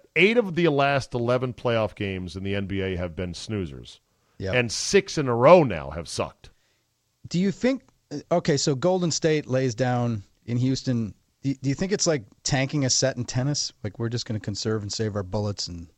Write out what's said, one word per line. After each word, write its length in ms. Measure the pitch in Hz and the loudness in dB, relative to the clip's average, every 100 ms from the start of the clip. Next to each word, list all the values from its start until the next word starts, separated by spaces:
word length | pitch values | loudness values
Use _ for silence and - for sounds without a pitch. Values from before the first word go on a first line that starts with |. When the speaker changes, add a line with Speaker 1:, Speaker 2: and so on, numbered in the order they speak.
| _ 160 | _ 2
Speaker 1:
eight 200 | 196 240 | 4 4
of 180 | 196 160 | 2 2
the 120 | 165 | 2
last 460 | 139 139 139 - | 4 2 2 0
eleven 400 | 123 117 123 127 | -2 0 0 0
playoff 420 | - 123 113 107 - | -4 0 0 0 -2
games 400 | 101 92 90 95 | -6 -4 -6 -6
in 80 | |
the 120 | 98 101 | -4 -4
N 100 | 95 | -2
B 160 | 98 | -2
A 160 | 95 90 | -2 -2
have 180 | 90 80 | -4 -6
been 160 | 90 | -8
snoozers. 680 | 82 - 107 80 65 58 - _ _ _ - | -8 -6 -6 -6 -8 -18 -20 _ _ _ -10
Speaker 2:
Yep. 160 | 95 123 | -2 0
Speaker 1:
And 160 | 117 | 0
six 460 | - - 196 196 160 | -4 2 2 2 -2
in 120 | 135 | 0
a 60 | 117 | 4
row 280 | 139 180 | 8 8
now 280 | 131 80 69 | 8 0 -6
have 180 | 78 80 | -10 -8
sucked. 400 | - 90 - - - _ _ _ _ _ _ - | -6 -6 -8 -20 -20 _ _ _ _ _ _ -6
Speaker 2:
Do 100 | 170 | -2
you 120 | 196 | -2
think, 320 | - 247 269 - _ - 147 - | 0 0 -2 -6 _ -14 -12 -2
okay, 260 | 170 - 139 | 0 2 2
so 180 | 160 131 | 2 2
Golden 360 | 175 185 175 | 2 2 0
State 360 | - 165 151 110 | 0 2 0 0
lays 260 | 131 131 110 | 0 0 0
down 480 | 127 123 120 107 - _ - | 0 2 0 -2 -8 _ -4
in 100 | 120 | 0
Houston. 560 | 127 131 135 117 107 - _ _ | 0 0 0 -2 -2 -8 _ _
Do, 100 | 139 135 | -6 -2
do 60 | 135 | -2
you 60 | 135 | -2
think 160 | 190 | -2
it's 160 | 202 170 | 0 2
like 160 | 143 104 _ | 0 -4 _
tanking 420 | - 135 135 151 127 | -2 0 0 0 0
a 40 | |
set 280 | - 131 131 | 2 0 0
in 80 | 113 | -4
tennis? 480 | 127 139 143 - - | -2 0 -2 -4 -8
Like, 160 | 104 - | -10 -6
we're 80 | 113 | -4
just 160 | 117 - | -4 -4
gonna 140 | 107 | -6
conserve 420 | - 98 113 110 | -6 -4 -2 -2
and 100 | 101 | -4
save 240 | - 107 101 | -4 -2 -4
our 80 | |
bullets, 440 | 92 107 104 101 - | -4 -2 -2 -4 -8
and 200 | 87 85 | -10 -14